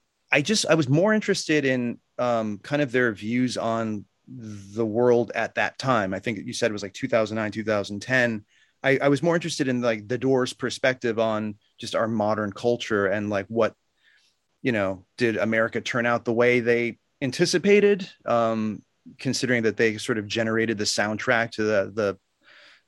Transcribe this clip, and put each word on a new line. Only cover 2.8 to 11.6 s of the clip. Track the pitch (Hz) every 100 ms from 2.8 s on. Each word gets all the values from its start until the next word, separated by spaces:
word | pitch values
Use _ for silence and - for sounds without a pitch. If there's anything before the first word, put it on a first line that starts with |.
of | 143
their | 123 123
views | 95 104 123 127 101
on | 113 113 110 104 98 _ -
the | 127 110 101 98 104 113
world | 110 123 120 110
at | - 113 -
that | 104 -
time. | 131 120 95
I | 95
think | 123 101 123
you |
said | 113 117
it |
was, | 104
like, | 98
two | - 131
thousand | 117 107 110
nine, | 107
two | 107
thousand | 107 104 98 101
ten. | - 127 120 110 - _ _ _
I, | 135 139
I | 139
was | 143
more | 170 170
interested | 165 - 131
in, | 123
like, | 120 110 104
the | 123
Doors' | 131 131 127
perspective | - 120 - 131 127 120 110
on | 113 107 107 104